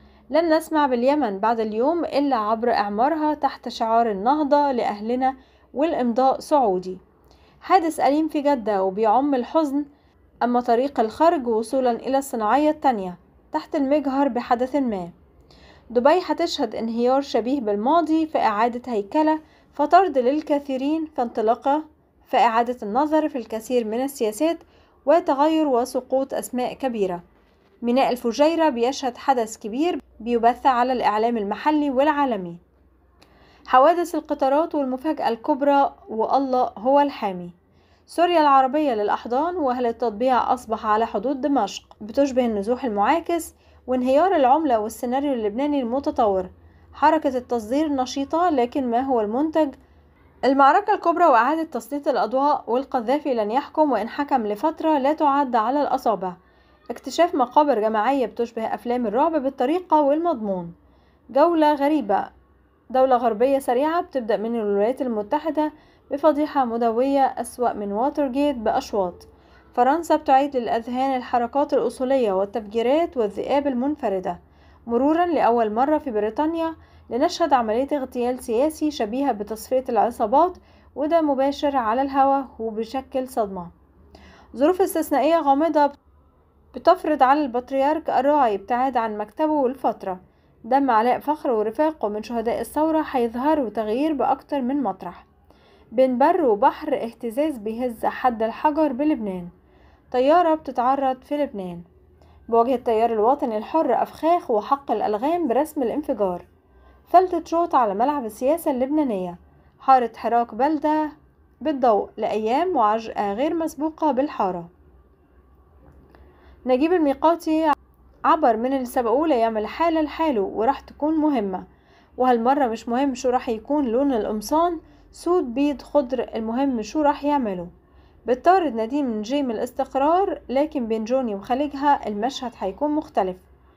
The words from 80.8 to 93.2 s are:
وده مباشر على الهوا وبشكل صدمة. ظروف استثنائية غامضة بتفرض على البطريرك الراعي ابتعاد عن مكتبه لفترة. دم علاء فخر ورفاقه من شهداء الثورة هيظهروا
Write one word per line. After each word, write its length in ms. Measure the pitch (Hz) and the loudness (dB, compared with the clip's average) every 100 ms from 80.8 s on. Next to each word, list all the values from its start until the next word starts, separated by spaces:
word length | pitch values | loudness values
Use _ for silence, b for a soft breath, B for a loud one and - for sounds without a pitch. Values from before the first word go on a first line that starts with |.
| b | b
وده 260 | - 294 330 | -6 0 2
مباشر 560 | 302 262 269 285 285 269 | 2 2 0 0 -2 0
على 260 | 220 240 | 0 0
الهوا 400 | 277 277 269 277 254 - | 0 2 4 2 -2 -8
وبشكل 720 | 226 214 220 269 262 262 254 | -8 -6 -6 -8 -6 -6 -4
صدمة. 380 | 247 202 190 170 - _ _ - B B B B 226 | -4 -4 -6 -12 -18 _ _ -20 B B B B 0
ظروف 260 | 285 370 | 2 4
استثنائية 540 | 370 330 311 285 285 330 | 0 0 0 2 4 2
غامضة 540 | 285 277 330 302 285 - _ _ _ _ _ _ _ | 4 2 2 2 2 0 _ _ _ _ _ _ _
بتفرض 480 | 254 330 359 339 302 | 0 4 4 4 2
على 180 | 254 294 | 4 4
البطريرك 720 | 285 240 247 269 277 311 - | 0 -4 -4 0 0 0 -2
الراعي 440 | - 269 294 240 | 0 2 4 2
ابتعاد 420 | 196 196 240 269 247 | 0 -2 -2 0 -2
عن 220 | 226 208 | -4 -6
مكتبه 500 | 214 - 311 302 254 | -8 -4 0 2 0
لفترة. 520 | 277 262 214 190 185 b b b b | -2 -4 -4 -6 -10 b b b b
دم 260 | 226 269 277 | 0 2 4
علاء 280 | 220 247 - | 2 2 0
فخر 320 | 277 302 302 | -2 -4 -2
ورفاقه 580 | 220 214 214 208 214 214 | -2 -2 0 -2 -2 -6
من 140 | 208 | -6
شهداء 380 | 214 233 220 - | -8 -6 -4 -4
الثورة 440 | 233 294 320 311 294 | -4 -2 0 0 0
هيظهروا 580 | 262 | -2